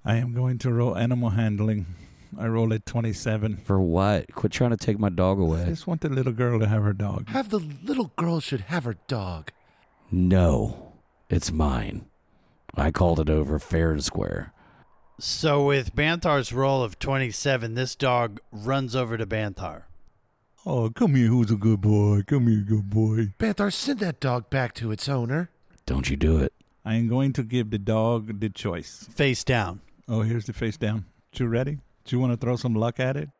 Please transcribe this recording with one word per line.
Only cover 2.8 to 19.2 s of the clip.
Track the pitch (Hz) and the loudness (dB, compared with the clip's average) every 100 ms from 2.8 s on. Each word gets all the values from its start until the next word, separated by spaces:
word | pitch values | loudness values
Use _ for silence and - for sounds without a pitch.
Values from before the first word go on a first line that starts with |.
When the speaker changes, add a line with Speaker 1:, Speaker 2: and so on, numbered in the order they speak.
| - 117 113 98 117 110 107 98 | -2 -2 -2 -2 -2 -2 -2 -4
Speaker 2:
For | - 98 | 0 2
what? | 90 82 98 101 - | 4 4 4 2 -2
Quit | - 107 | -2 -2
trying | - 123 | 2 0
to | 117 | 2
take | - 104 | 0 0
my | 104 | 0
dog | 87 92 98 | 2 2 4
away. | 85 80 | 2 2
Speaker 1:
I | 85 | 0
just | 165 - | -2 -4
want | 165 | -4
the | 156 | -2
little | 135 127 | 0 -2
girl | 117 120 117 | 0 0 2
to | 107 | 2
have | 107 | 2
her | 104 | 2
dog. | 98 101 98 104 | 0 -4 -4 -4
Speaker 3:
Have | 269 220 | -4 -2
the | 214 156 139 | -4 -4 -10
little | 190 262 185 - | -4 -4 -4 -2
girl | 170 170 | -2 -2
should | - 131 | -2 -6
have | 95 170 | -4 -4
her | 120 98 - | -4 -8 -6
dog. | 120 95 82 76 _ _ _ _ _ _ | -4 -4 -8 -12 _ _ _ _ _ _
Speaker 2:
No. | 90 90 92 87 62 53 - - - _ _ _ | 2 4 6 6 4 -2 -6 -18 -20 _ _ _
It's | 82 - | -2 0
mine. | 80 76 64 52 52 - _ _ _ _ _ - - | 0 0 0 -4 -8 -14 _ _ _ _ _ -10 -2
I | 76 | 0
called | - 87 80 | 4 4 4
it | 78 | 2
over | 78 71 76 | 2 2 -2
fair | - 82 82 | -2 0 2
and | 76 | 0
square. | 71 - 50 50 - _ - _ _ _ _ - | -2 -4 -4 -6 -8 _ -20 _ _ _ _ -12
Speaker 4:
So | - - 160 143 143 | -8 -2 0 2 4
with | 139 120 | 2 0
Banthar's | - 151 170 170 143 120 | -2 0 0 2 0 0
roll | 123 135 135 | 0 2 2
of | 117 92 | -2 -4
twenty-seven, | 139 135 127 - 143 131 117 | -2 -2 -2 -2 0 0 -2
this | 117 127 | -4 -4
dog | - 135 120 120 104 - | -2 0 2 0 -6 -16
runs | 107 107 139 131 123 | -10 -2 -2 -2 -2
over | 120 | -2
to | 113 | -4